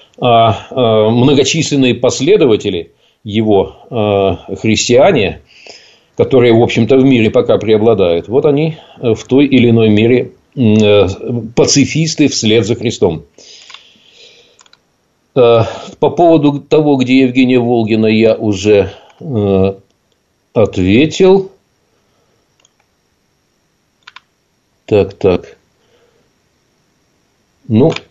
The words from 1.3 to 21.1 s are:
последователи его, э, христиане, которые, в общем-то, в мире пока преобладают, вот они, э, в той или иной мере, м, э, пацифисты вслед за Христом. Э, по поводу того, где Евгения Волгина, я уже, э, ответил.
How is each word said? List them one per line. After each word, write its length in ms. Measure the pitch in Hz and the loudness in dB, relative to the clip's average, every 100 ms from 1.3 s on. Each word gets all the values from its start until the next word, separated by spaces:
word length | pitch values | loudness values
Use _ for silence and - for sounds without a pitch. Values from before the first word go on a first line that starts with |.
| 135 135 160 147 139 127 | 2 0 -4 -4 -2 -2
последователи 1000 | 117 127 - 139 208 143 104 104 90 82 _ _ _ | 0 -4 -2 0 2 2 0 -2 -8 -10 _ _ _
его, 520 | 107 104 110 101 90 - - | -8 -4 0 0 -2 -8 -12
э, 640 | 123 104 101 98 87 - 95 | -6 -2 0 -2 -4 -10 -8
христиане, 840 | 113 104 - 120 165 156 92 78 _ _ - - _ _ _ - | -4 -4 0 2 2 2 -2 -6 _ _ -20 -20 _ _ _ -6
которые, 380 | 110 131 120 | 0 2 4
в 80 | 113 | 2
общем-то, 340 | 117 - 117 135 | 2 0 0 2
в 80 | |
мире 260 | 135 123 110 | 2 2 2
пока 280 | 123 - 104 | 0 0 -2
преобладают, 720 | 107 107 113 101 87 85 82 | 0 0 2 0 0 -2 -2
вот 180 | 123 151 | -2 0
они, 320 | 143 160 156 - - | -2 -4 -8 -20 -8
э, 100 | 123 | -4
в 80 | 110 | -4
той 200 | - 131 | 0 2
или 240 | 143 127 120 | 4 2 4
иной 220 | 113 110 | 2 2
мере, 420 | 104 117 127 123 - _ 147 | 2 2 0 -2 -14 _ -2
м, 200 | 113 107 | 0 2
э, 260 | 104 104 92 95 - 120 110 | 4 2 2 -4 -8 -8 -6
пацифисты 760 | - 139 143 131 156 160 - 143 | -2 0 0 0 -2 -4 -2 -2
вслед 360 | - 110 113 | -2 0 0
за 100 | 101 | 0
Христом. 500 | 117 104 - 95 78 - _ - - - - _ _ _ _ - _ _ _ _ _ _ _ _ _ _ - | -4 -6 -2 -4 -4 -14 _ -20 -20 -20 -20 _ _ _ _ -20 _ _ _ _ _ _ _ _ _ _ 0
Э, 280 | 120 117 107 - - - | 2 2 0 -8 -18 -4
по 80 | 147 | -4
поводу 500 | - 175 160 143 143 | 0 2 2 0 -4
того, 360 | - 156 151 139 | -2 0 0 -2
где 240 | 120 131 | 0 2
Евгения 380 | 131 127 127 127 | 2 0 0 0
Волгина, 480 | 120 120 110 110 110 | 0 -2 -2 0 0
я 280 | 110 110 | 2 2
уже, 580 | 107 110 95 101 101 92 - _ _ | 0 -2 -2 2 2 0 -8 _ _
э, 540 | 170 117 101 95 98 98 _ _ _ _ _ _ _ | -8 -4 -2 0 -2 -4 _ _ _ _ _ _ _
ответил. 960 | 120 98 98 92 110 156 | -2 -2 0 0 0 0